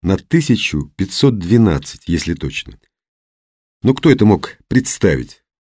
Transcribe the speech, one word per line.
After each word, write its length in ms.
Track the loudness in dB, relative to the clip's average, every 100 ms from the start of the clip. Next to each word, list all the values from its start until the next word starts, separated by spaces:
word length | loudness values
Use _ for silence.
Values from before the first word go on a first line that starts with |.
На 160 | -2 -4
тысячу 720 | 0 -2 0 -2 0 -6 -8 -8
пятьсот 420 | -8 0 0 0
двенадцать, 680 | 0 4 4 2 -6 -18 -4
если 260 | -4 -4
точно. 460 | -6 -6 -10 -14 -20 _ _ _ _ _ _ _ _ _ _
Но 100 | -2
кто 160 | 2 2
это 160 | 4 4
мог 320 | 2 -2 -18 _
представить 760 | -2 -2 0 0 0 -4 -16 _ _